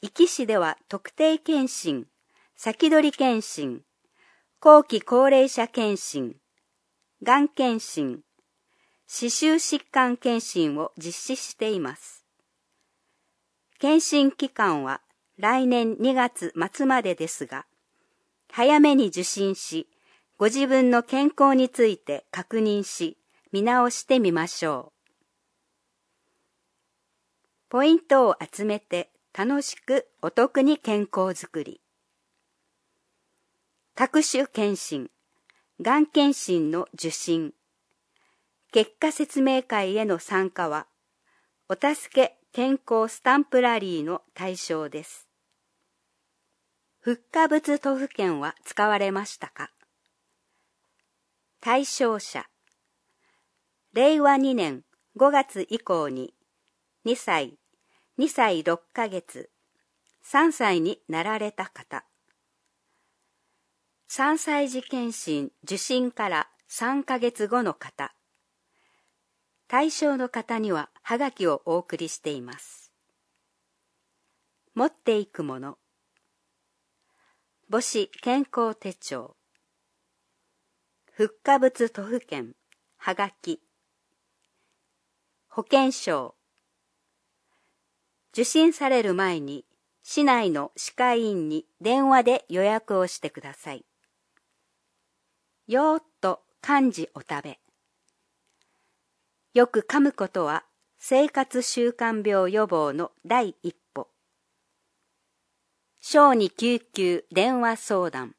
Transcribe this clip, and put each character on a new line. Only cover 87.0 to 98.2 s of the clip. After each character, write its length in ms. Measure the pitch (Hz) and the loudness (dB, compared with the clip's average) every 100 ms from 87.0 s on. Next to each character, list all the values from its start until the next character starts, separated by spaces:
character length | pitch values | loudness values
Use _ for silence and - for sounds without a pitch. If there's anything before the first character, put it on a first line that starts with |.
| _ _ _ _ _ _ _ _ _ _ _ _ _ | _ _ _ _ _ _ _ _ _ _ _ _ _
受 100 | - | -4
診 280 | 247 311 320 | 0 4 4
さ 160 | 320 277 | 2 0
れ 140 | 254 | 0
る 100 | 208 | 0
前 280 | 180 196 170 | 0 -2 -2
に、 260 | 139 143 - _ _ _ | -8 -12 -16 _ _ _
市 220 | - - | -8 0
内 260 | 294 247 208 | 2 2 0
の 220 | 151 143 | -2 -6
歯 220 | - - - | -10 -16 -2
科 180 | 247 | 0
医 100 | 240 | 0
院 260 | 226 196 156 | -2 -2 -4
に 160 | 156 - _ | -6 -8 _
電 260 | 190 262 269 | -2 0 4
話 140 | 262 | 4
で 240 | 240 247 - | 4 2 -2
予 140 | 180 | 0
約 360 | 196 220 220 196 | 0 0 -2 -2
を 80 | 180 | -2
し 120 | - | -4
て 100 | 151 | -12
く 140 | - | -12
だ 100 | 139 | -16
さ 220 | 139 - | -16 -14
い。 100 | 135 _ _ _ _ _ _ _ _ _ _ _ _ _ _ _ _ _ _ _ | -16 _ _ _ _ _ _ _ _ _ _ _ _ _ _ _ _ _ _ _
よ 300 | 240 302 320 | 0 2 0
ー 40 | |
っ 40 | _ _ | _ _
と 200 | 190 - _ _ | -4 -4 _ _
漢 280 | - 285 262 | 0 2 2
字 200 | 196 160 | 0 -10
お 60 | - | -12
食 220 | - 147 | -10 -10
べ。 180 | 143 131 _ _ _ _ _ _ | -10 -18 _ _ _ _ _ _